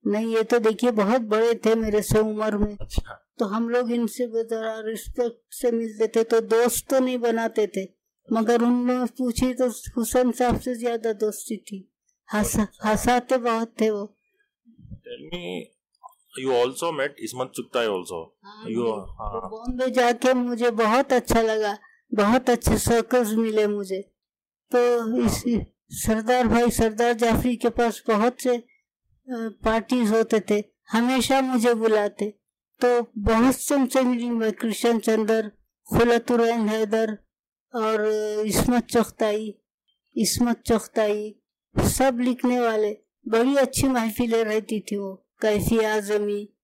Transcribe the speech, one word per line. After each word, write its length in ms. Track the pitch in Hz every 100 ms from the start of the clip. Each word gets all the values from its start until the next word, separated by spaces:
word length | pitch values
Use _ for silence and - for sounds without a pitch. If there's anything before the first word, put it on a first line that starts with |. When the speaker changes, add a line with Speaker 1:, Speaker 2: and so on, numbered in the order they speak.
| 208
Speaker 1:
नहीं, 300 | 208 226 226
ये 60 |
तो 160 | 220 240
देखिए 320 | 220 214 247
बहुत 300 | 214 196 254
बड़े 340 | 220 214 233
थे 200 | 233 220
मेरे 280 | 226 220 208
से 160 | 202 214
उम्र 400 | 220 214 214 208
में। 180 | 208 202
Speaker 2:
अच्छा। 420 | - - - - _ _
Speaker 1:
तो 60 |
हम 240 | 214 214 233
लोग 240 | 240 247
इनसे 340 | 240 233 - 240
जरा 640 | 226 226 226 220 220 214
रिस्पेक्ट 460 | 220 - - 240 240 _
से 200 | - 247
मिलते 380 | 233 226 214 220
थे, 160 | 226
तो 160 | 226 226
दोस्त 480 | 208 226 240 233 -
तो 100 | 269
नहीं 180 | 254 254
बनाते 480 | 233 226 226 226 208
थे, 220 | - 190 _ _ _ _
मगर 300 | 226 220 240
उनमें 440 | 240 247 247 247 240
पूछी 480 | - 254 233 254
तो 140 | 254 254
हुसैन 640 | 214 - - 226 254 254
साहब 280 | 226 247 233
से 140 | -
ज्यादा 380 | 240 240 233 226
दोस्ती 440 | 208 214 208 - 208
थी। 360 | - 196 185 _ _ _ _
हंसा-, 260 | 214 202 -
Speaker 2:
अच्छा। 280 | 208 _ 214
Speaker 1:
हंसाते 480 | 214 - 247 247 262
बहुत 380 | 233 226 226 -
थे 100 | 220
वो। 260 | 208 202 _ _ _ _ _ 240 226 -
Speaker 2:
Tell 520 | - 120 123 151 180
me, 220 | 175 180 - _ _ _ - _ _ -
you 220 | 135 123 123
also 320 | 131 170 156
met 120 | 139 143
Ismat 320 | 110 123 123 -
चुगताई 300 | 117 127 113
also? 400 | 95 87 87 80 _
Speaker 1:
हाँ, 180 | 196 214
Speaker 2:
You, 100 | -
Speaker 1:
जी। 180 | 113 117
Speaker 2:
हाँ। 160 | 107 90
Speaker 1:
तो 420 | - 107 98 95
बॉम्बे 420 | 220 240 254 254
जाके 440 | 233 240 240 254
मुझे 360 | 254 247 233 240
बहुत 420 | 214 220 240 269
अच्छा 300 | 254 233 226
लगा, 360 | 226 220 214 202 _ _ _
बहुत 360 | 208 202 247 254
अच्छे 280 | 240 - 214
circles 540 | - 233 226 254 220
मिले 340 | 220 226 214 208
मुझे। 360 | 208 190 190 - _ _ _ _ _ _ 247
तो 360 | 240 240 226 247 233
इस 180 | - -
Speaker 2:
हाँ। 180 | 226 - _ _
Speaker 1:
सरदार 600 | - - 220 220 247 233
भाई, 220 | 226 240
सरदार 420 | - 226 214 240
जाफरी 440 | 233 233 226 247 240
के 120 | 240
पास 340 | 226 240 208 -
बहुत 320 | 208 233 240
से, 160 | 254 240 - _ _ _ _ _ 262
अ, 200 | 240 226 196
पार्टीज 460 | 226 220 214 254 220
होते 300 | 220 226 220 -
थे, 140 | 208 208 _ _
हमेशा 480 | 226 240 262 - 269
मुझे 340 | 262 254 240
बुलाते। 600 | 233 220 214 208 202 208 - _ _ _ _
तो 220 | 247 240 233 -
बहुत 360 | 202 220 247
से 200 | 254 -
उनसे 260 | 285 262 269
मिली 280 | 254 247 240
मैं, 220 | 233 220
कृष्ण 460 | 214 226 202 240 233
चंद्र, 540 | 220 220 214 220 214 _ _ _ -
खुलतुरैन 800 | - 233 233 233 240 233 233 208
हैदर 500 | 220 220 220 220 214 _ _ _ _ _
और 320 | 247 220 220 214 214 214 214 214
इस्मत 380 | 196 - 247
चुगताई, 760 | - 240 214 - 220 214 220 196 _ _ _ _ _ -
इस्मत 440 | 214 - 240 233
चुगताई, 760 | - 226 - - 214 208 214 - _ _ _ -
सब 400 | - - 269 240
लिखने 400 | 247 247 247 247
वाले। 360 | 233 220 208 214 _ _ -
बड़ी 280 | 226 247 277
अच्छी 320 | 262 262 269
महफिलें 560 | 254 226 214 240 226
रहती 360 | 220 214 214 214
थी 160 | - 202
वो, 300 | 196 196 _ _
कैफी 420 | 220 208 180 226
आजमी। 640 | 214 214 202 208 208 208 208 _